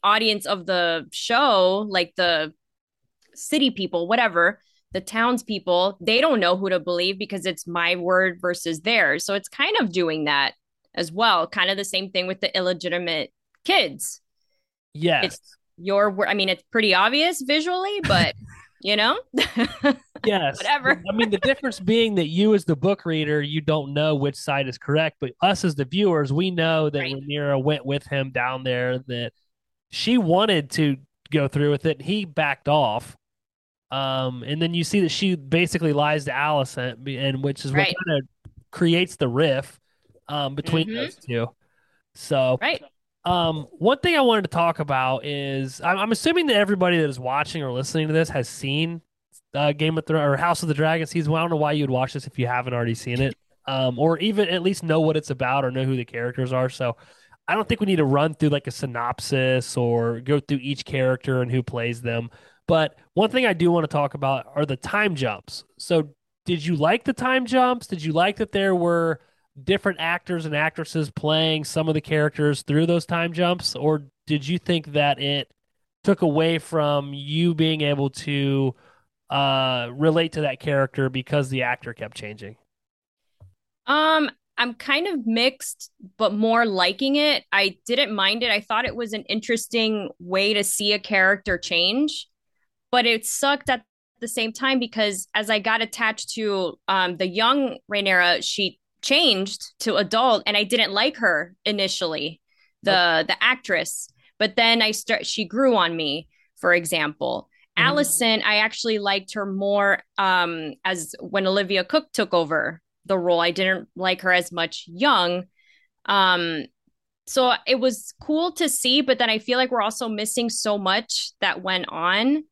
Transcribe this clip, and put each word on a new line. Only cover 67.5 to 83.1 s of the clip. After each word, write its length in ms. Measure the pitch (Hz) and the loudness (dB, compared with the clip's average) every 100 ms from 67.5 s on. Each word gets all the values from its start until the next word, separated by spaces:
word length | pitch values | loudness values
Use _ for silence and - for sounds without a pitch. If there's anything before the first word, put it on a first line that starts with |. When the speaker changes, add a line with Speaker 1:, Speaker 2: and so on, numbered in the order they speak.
| 254 247 247 - | 2 4 2 -4
Speaker 2:
Did 160 | 175 | -6
you 80 | 156 | 0
like 240 | 156 185 202 | 2 2 0
that 140 | 220 | -2
there 240 | 202 196 185 | 0 2 2
were 460 | 170 170 165 156 _ _ _ 143 | 2 2 0 -4 _ _ _ -10
different 360 | 131 196 202 165 | -2 0 0 -2
actors 440 | 165 175 - 175 156 | -4 -4 -4 -6 -2
and 100 | 147 | 0
actresses 560 | 156 - 156 165 151 | 0 -2 -6 -4 -4
playing 520 | - 151 156 160 156 | -4 0 2 2 -2
some 240 | 147 160 160 | -2 -2 0
of 60 | |
the 80 | 156 | -2
characters 600 | - 156 151 - 147 139 | 0 0 0 2 0 0
through 240 | - 147 165 | 0 2 4
those 180 | 170 - | 2 0
time 260 | 170 170 | -2 -2
jumps? 400 | 165 175 180 - 127 | 0 0 0 -4 -2
Or 320 | 147 151 139 _ - | 0 0 -4 _ -4
did 180 | 151 139 | -4 -2
you 120 | 175 | -4
think 280 | - 170 151 | 0 -2 0
that 260 | 147 143 139 | 0 2 0
it 280 | 143 143 - _ _ _ _ _ | -2 -4 -6 _ _ _ _ _
took 200 | - 196 | 0 2
away 360 | 170 147 160 165 | 2 4 2 0
from 540 | - 165 147 143 143 | -2 0 2 0 -2
you 420 | 143 143 156 175 160 | -10 -4 2 2 4
being 260 | 160 156 | 0 2
able 280 | 147 143 139 | 0 0 -2
to, 680 | - - 143 139 139 135 - _ _ _ _ _ | -4 -4 0 2 2 0 -2 _ _ _ _ _
uh, 580 | 139 139 135 131 127 120 | -2 0 0 0 -2 -6
relate 400 | 127 156 160 165 | 0 2 2 0
to 80 | 160 | -2
that 180 | 147 131 | -4 -4
character 500 | 151 139 135 - 131 | -2 0 0 -2 -2
because 400 | 131 - 147 131 | -2 -2 -2 0
the 140 | 131 | -2
actor 300 | 123 123 120 | -2 -4 -8
kept 220 | 117 107 - | -12 -12 -12
changing? 420 | 107 104 104 113 _ _ _ _ _ | -14 -14 -16 -18 _ _ _ _ _